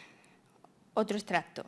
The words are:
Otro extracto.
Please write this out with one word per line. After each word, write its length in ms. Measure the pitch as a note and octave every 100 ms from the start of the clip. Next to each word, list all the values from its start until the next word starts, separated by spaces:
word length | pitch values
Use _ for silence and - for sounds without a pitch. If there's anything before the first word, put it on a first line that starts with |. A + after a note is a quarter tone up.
| - - - - _ - - _ _
Otro 220 | - G#3+ G#3
extracto. 480 | - F3 - -